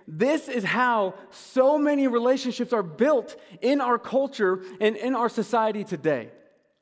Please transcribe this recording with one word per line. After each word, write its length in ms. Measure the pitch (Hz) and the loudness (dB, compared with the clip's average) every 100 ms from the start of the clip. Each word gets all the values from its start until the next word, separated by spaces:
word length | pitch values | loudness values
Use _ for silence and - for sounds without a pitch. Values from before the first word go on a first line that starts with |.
| - | -14
this 400 | 160 254 311 285 | -2 0 0 -2
is 160 | 247 | -4
how 500 | 180 208 247 226 190 - - | -2 0 2 2 0 -4 -20
so 480 | - - 262 262 302 | -20 -4 2 4 4
many 300 | 294 285 269 | 2 2 2
relationships 640 | 233 240 269 254 226 240 | 2 2 0 -2 -4 -2
are 100 | 226 | -2
built 540 | 170 151 277 269 - - - - | -2 0 2 2 0 -16 -20 -4
in 180 | 240 285 | 0 2
our 180 | 247 233 | 2 0
culture 640 | - 262 269 247 190 185 185 - | 0 -2 -2 0 0 0 -6 0
and 160 | 214 226 | 0 0
in 180 | 247 | -2
our 140 | 247 233 | 0 0
society 560 | 240 185 233 220 214 | -2 0 0 0 -2
today. 460 | 196 165 156 131 104 - _ _ _ _ | -6 -4 0 -2 -4 -16 _ _ _ _